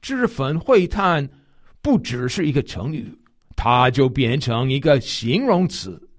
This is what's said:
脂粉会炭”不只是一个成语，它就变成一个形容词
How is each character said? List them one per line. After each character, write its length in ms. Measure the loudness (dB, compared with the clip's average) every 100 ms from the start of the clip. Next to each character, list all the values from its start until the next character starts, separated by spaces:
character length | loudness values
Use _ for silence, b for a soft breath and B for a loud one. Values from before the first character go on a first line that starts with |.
脂 240 | -6 -2 -2
粉 340 | 0 -4 -4
会 260 | 4 4 4
炭” 400 | 0 0 0 -2 b b b b b
不 180 | 0 0
只 300 | 0 -4 -4
是 180 | -2 0
一 60 |
个 100 | 0
成 300 | -2 -6 -8
语， 180 | -8 -10 -16 _ _ _ -4
它 340 | 2 4 4
就 160 | 4 2
变 280 | 2 0 0
成 320 | -2 -2 -2
一 80 | 0
个 220 | 4 2
形 460 | 2 -6 -2 -2 2
容 200 | 2 0
词 320 | -4 -12 -14 -18